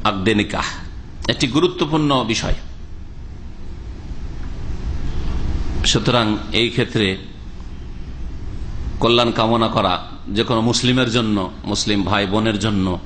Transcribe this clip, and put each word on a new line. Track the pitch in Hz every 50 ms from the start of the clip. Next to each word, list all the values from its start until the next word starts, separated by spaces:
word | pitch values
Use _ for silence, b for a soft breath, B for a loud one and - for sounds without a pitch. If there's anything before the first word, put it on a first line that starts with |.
| -
আকদে | 107 104 98 92 110 110
নিকাহ | 104 101 - - - - - - - - - - - - - - - - -
একটি | 117 - - 131
গুরুত্বপূর্ণ | 113 147 170 180 180 - 175 147 156 160 151 147 139 131 120
বিষয়। | - 113 - - - - - - - - - - - - - - - - - - - - - - - - - - - - - - - - - - - - - - - - - - - - - - - - - - - - - - - - - - - - - - - - - - - - - -
সুতরাং | - - 127 107 - 120 123 113 107 107 104 - -
এই | - 110 117 117
ক্ষেত্রে | - - 120 - - 113 107 95 95 95 - - - - - - - - - - - - - - - - - - - - - - - - - - - - - - - - - - - -
কল্যাণ | - 117 120 120 120 117
কামনা | 104 117 113 113 117 117 117 110
করা | - 113 101 92 90 87 - - - - - -
যে | 101 104 113
কোনো | - 127 113
মুসলিমের | 113 120 117 - - 123 127 131 127 120
জন্য, | 110 123 117 110 104 101 92 90 - - -
মুসলিম | - 101 101 - 107 107 101 92
ভাই | 87 101 104 101
বোনের | 92 98 110 107 110 107 101
জন্য | 95 113 104 98 92 92 87 87 -